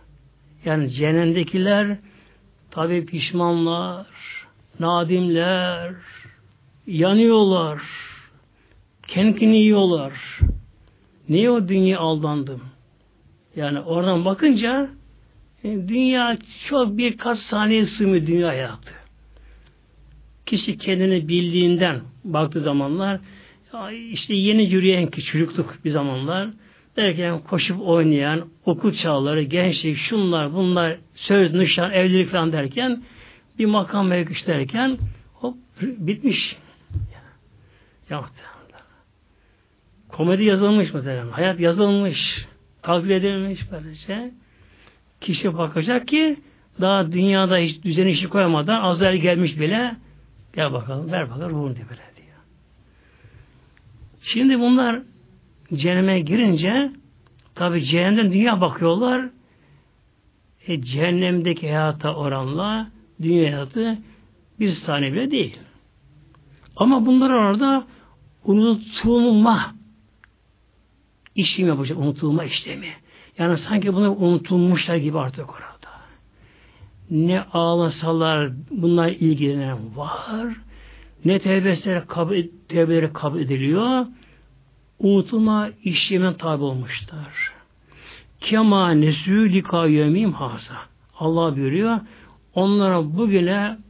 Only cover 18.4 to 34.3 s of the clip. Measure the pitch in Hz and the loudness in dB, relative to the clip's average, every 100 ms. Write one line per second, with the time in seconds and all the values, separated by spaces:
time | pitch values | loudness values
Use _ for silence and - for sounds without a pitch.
18.4 | 170 131 123 107 - - - _ - - | 0 -2 -6 -10 -18 -20 -20 _ -20 -20
19.4 | - - - _ _ _ - - - _ | -20 -20 -20 _ _ _ -20 -20 -20 _
20.4 | - 208 - 180 - 185 190 185 156 175 | -4 -4 -2 -6 -2 0 2 0 0 0
21.4 | 175 180 175 175 180 131 - - 190 156 | 0 2 4 4 0 -2 -10 -16 -4 -2
22.4 | 156 160 147 143 139 165 196 190 - - | -2 -2 -2 -2 -2 -2 -4 -6 -10 -20
23.4 | - _ _ 233 202 226 233 214 - 202 | -20 _ _ -14 -12 -14 -12 -10 -2 0
24.4 | 196 214 202 185 185 185 165 - - 151 | 2 4 4 4 4 2 0 -4 -6 -2
25.4 | 165 185 - - 160 147 143 131 143 185 | -2 -2 -6 -6 -4 -2 -2 -4 -4 -4
26.4 | 208 214 _ _ _ - 208 165 175 165 | -6 -10 _ _ _ -2 0 0 -4 -4
27.4 | - 175 - 185 190 165 160 143 143 160 | -4 -4 -2 -4 2 4 4 2 0 -4
28.4 | 170 _ - 165 214 - 170 143 139 156 | -6 _ -4 0 0 -2 -2 0 0 -2
29.4 | 143 175 180 139 160 151 - 226 185 165 | 0 0 0 0 -4 -4 -4 -2 0 0
30.4 | 147 175 185 180 165 170 - - - 202 | -2 -2 0 2 0 -4 -12 -12 2 4
31.4 | 175 170 185 - 175 190 185 185 180 185 | 4 4 2 0 0 2 4 2 2 0
32.4 | 160 160 139 240 254 240 - - - - | 0 -2 -4 -4 -2 -4 -8 -20 -20 -20
33.4 | _ - 214 208 185 202 190 180 165 | _ -2 0 2 0 0 0 0 -2